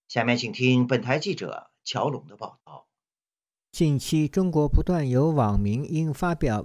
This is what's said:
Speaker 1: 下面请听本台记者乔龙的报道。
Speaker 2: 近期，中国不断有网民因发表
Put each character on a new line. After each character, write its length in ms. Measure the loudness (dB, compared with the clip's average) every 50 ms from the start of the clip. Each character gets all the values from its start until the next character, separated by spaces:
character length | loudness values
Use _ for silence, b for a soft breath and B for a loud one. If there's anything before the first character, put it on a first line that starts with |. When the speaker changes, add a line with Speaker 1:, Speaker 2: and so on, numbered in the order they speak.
| _
Speaker 1:
下 160 | -6 -2 -2 0
面 160 | 0 0 0
请 140 | -2 -6 -4
听 340 | 0 2 4 4 4 4
本 160 | 2 0 0 0
台 160 | 0 -2 -2
记 160 | -2 -4 -6
者 360 | -6 -6 -10 -10 -12 -14 _ _ _ -12
乔 260 | -8 -4 -2 -2 -2
龙 200 | -4 -6 -10 -14
的 80 | -18
报 240 | -16 -16 -16 -16 _ _
道。 220 | -20 -20 -20 -20 _ _ _ _ _ _ _ _ _ _ _ _ _ _ _ _ _ -4
Speaker 2:
近 260 | 0 0 2 2 0
期， 300 | -2 0 0 0 0 0
中 220 | 0 0 0 0
国 180 | 2 0 2 4
不 140 | 4 2 2
断 260 | 2 0 -2 0 0
有 220 | 2 2 2 2
网 280 | 2 2 2 2 2 2
民 320 | 2 0 0 -2 -4 -4
因 220 | -2 -2 -2 -2 -2
发 220 | -2 -2 -2 -2
表 280 | 0 0 0 0 -2 -2